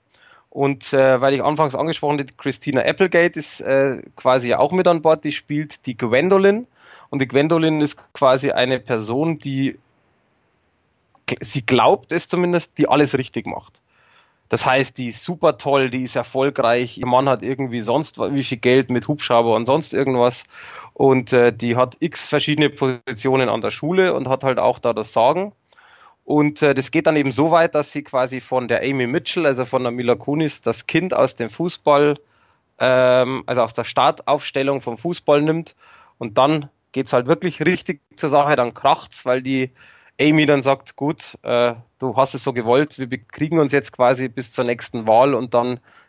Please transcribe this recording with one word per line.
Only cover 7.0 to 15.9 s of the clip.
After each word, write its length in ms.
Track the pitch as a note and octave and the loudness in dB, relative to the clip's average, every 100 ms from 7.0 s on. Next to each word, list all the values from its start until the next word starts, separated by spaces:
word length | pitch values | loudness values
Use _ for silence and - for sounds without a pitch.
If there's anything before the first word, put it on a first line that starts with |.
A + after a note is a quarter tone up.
| - | -8
Und 120 | C#3 | -4
die 60 | B2+ | 0
Gwendolyn 540 | B2 D#3 E3 D#3+ D#3 | 2 2 2 2 2
ist 160 | D3 - - | -2 -4 -18
quasi 380 | - C3+ C3 C3+ | 0 2 2 0
eine 280 | - B2+ C3 | 0 0 -2
Person, 580 | - A#2 G#2+ B2 E3 D3+ | -2 -4 -2 -2 -2 -4
die 400 | C#3 C3+ C3+ - _ _ _ _ _ _ _ _ _ _ _ _ _ _ - | -6 -4 -4 -6 _ _ _ _ _ _ _ _ _ _ _ _ _ _ -10
gl-, 160 | - | -10
sie 220 | A#2 C#3 A2 | -8 -8 0
glaubt 480 | B2 A#2+ G3+ - | 4 4 2 0
es 160 | E3 - | -6 -4
zumindest, 480 | F3 F3 F3 - - | -2 0 -2 -4 -2
die 100 | D3+ | 2
alles 300 | C#3+ C#3+ B2+ | 2 2 0
richtig 300 | B2+ A#2+ - | -6 -8 -8
macht. 340 | - - _ _ _ _ _ _ _ _ | -10 -14 _ _ _ _ _ _ _ _
Das 180 | - C3+ | -2 0
heißt, 320 | C3 C3 - | 0 0 -6
die 100 | A#2+ | -10
ist 180 | G#2+ - | -10 -10
super 320 | F3 D#3+ - | -2 0 0
toll, 320 | C#3+ C#3 | 0 0
die 140 | C3 | 0